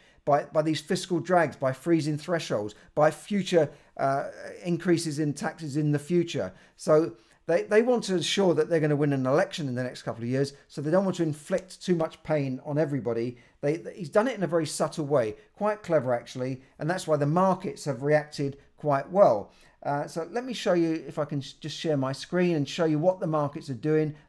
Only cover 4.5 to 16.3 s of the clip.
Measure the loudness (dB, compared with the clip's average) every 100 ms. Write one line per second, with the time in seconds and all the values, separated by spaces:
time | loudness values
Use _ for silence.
4.5 | -10 -2 -2 2 2 2 -2 -2 -2 -6
5.5 | -6 -6 -2 0 0 2 0 0 -2 -6
6.5 | -8 -20 _ 4 4 4 -4 _ _ -2
7.5 | 0 2 2 4 2 0 -2 0 2 2
8.5 | 2 2 2 2 2 2 2 2 2 2
9.5 | -2 -6 -4 -6 -8 -10 -8 -4 -2 -2
10.5 | -4 _ -8 0 2 2 0 -2 -2 -4
11.5 | -4 -4 -12 -2 0 0 -6 -2 -2 0
12.5 | -4 -4 -2 0 -2 -2 -2 -4 -6 _
13.5 | _ -4 -4 -6 -12 -2 0 2 -2 0
14.5 | 0 -2 -2 -4 -4 0 2 2 -4 -16
15.5 | _ -4 -4 0 0 2 -2 -2